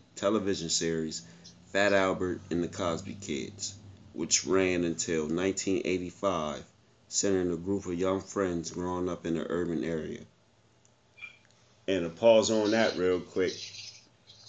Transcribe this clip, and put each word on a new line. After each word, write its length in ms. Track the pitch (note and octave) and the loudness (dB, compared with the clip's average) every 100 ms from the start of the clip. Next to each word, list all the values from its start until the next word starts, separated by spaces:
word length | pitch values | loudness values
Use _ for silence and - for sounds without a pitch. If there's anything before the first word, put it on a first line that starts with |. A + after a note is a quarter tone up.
| - | -18
television 540 | - G2 G#2+ G2 F2 E2 | -2 0 0 0 -2 -2
series 540 | - E2 D#2+ D#2+ D#2 - - - - - | -2 0 -2 -4 -8 -12 -20 -20 -20 -6
Fat 220 | G2 G2+ | 0 4
Albert 460 | G2 F#2+ F2 F#2 E2 - | 4 4 0 -2 -4 -4
and 120 | E2+ | -2
the 60 | E2+ | -2
Cosby 480 | - F2+ E2 - A#1 | -2 -2 -2 -6 -12
Kids, 540 | - C#2 A1+ - - - - - - | -8 -6 -8 -10 -12 -12 -20 -20 -16
which 320 | - E2 - C#2+ | -8 0 0 2
ran 380 | F#2+ F#2 F2 | 2 4 2
until 420 | F2 E2 - E2 D2+ | 0 -2 -2 -2 0
nineteen 540 | E2+ F#2+ F#2 G2 F#2 | 0 0 0 -2 -2
eighty-five, 760 | - F#2 F2+ - G2+ F2 D2+ C#2+ C#2 _ _ _ _ | 0 -2 -4 -4 -2 0 -2 -6 -12 _ _ _ _
centering 420 | - G2+ F#2+ F2+ | -2 2 2 0
a 40 | E2+ | -2
group 300 | F2 G2 F2+ | -2 -4 -2
of 80 | |
young 260 | F2 F#2 F#2+ | -2 0 0
friends 500 | F2+ G#2 F#2+ E2+ D#2+ | -2 -2 0 -2 -4
growing 380 | F2 F2+ F2+ F2+ | -6 -4 -2 -2
up 140 | E2+ E2+ | -4 -2
in 100 | E2 | -2
an 80 | - | 0
urban 360 | F2 E2+ D#2+ | -2 0 -2
area. 360 | D#2 D#2+ D2+ - - _ _ _ _ _ _ _ _ - - - _ _ _ _ - | -2 -4 -6 -10 -14 _ _ _ _ _ _ _ _ -20 -20 -20 _ _ _ _ -2
And 160 | F#2+ | 0
a 40 | E2+ | 0
pause 400 | E2 A#2 A2 G2+ | 4 8 8 8
on 220 | A2 G#2 | 4 4
that 240 | A2 A2 D#2+ | 4 4 2
real 240 | F2+ F2+ | 2 2
quick. 320 | E2 G2 F2+ - - - - - - _ - - | 0 0 0 -2 -10 -14 -16 -18 -20 _ -20 -20